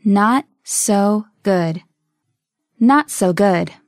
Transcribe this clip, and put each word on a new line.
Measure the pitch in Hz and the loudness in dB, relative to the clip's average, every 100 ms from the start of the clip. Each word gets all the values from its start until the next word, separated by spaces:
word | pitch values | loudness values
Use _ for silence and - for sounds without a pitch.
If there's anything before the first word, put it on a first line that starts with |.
Not | 214 196 208 254 285 _ | 0 0 2 0 -4 _
so | - - - 202 202 214 214 _ | -12 -8 -2 0 0 -2 -6 _
good. | - 190 170 160 - _ _ _ _ _ _ _ _ _ | -2 -2 -2 -6 -12 _ _ _ _ _ _ _ _ _
Not | 233 277 302 | 2 2 0
so | - 185 | -2 -2
good. | 175 202 180 170 - | 0 0 0 -4 -10